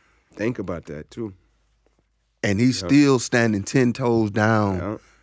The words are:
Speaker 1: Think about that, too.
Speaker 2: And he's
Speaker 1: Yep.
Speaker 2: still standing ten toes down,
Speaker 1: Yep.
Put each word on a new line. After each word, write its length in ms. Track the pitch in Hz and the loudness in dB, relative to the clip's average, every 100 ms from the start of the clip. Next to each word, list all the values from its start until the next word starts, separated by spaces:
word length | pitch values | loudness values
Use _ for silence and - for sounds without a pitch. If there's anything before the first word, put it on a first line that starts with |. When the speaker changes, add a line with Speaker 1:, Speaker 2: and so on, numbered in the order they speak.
| _ _ _ - | _ _ _ -8
Speaker 1:
Think 220 | 110 120 | -6 -6
about 260 | 92 82 - | -8 -10 -12
that, 240 | 73 76 | -14 -14
too. 220 | - 107 95 _ _ _ _ _ _ _ _ _ _ | -12 -12 -14 _ _ _ _ _ _ _ _ _ _
Speaker 2:
And 180 | 104 98 | -2 2
he's 220 | 127 123 | 2 0
Speaker 1:
Yep. 80 | 98 | 2
Speaker 2:
still 280 | 139 143 127 | 4 6 2
standing 440 | - 123 117 101 | 0 0 0 0
ten 280 | 98 139 123 | -2 0 0
toes 360 | 117 123 117 107 | 0 0 0 0
down, 460 | 107 107 110 101 92 | 0 2 2 0 -2
Speaker 1:
Yep. 240 | 95 110 _ _ | -6 -10 _ _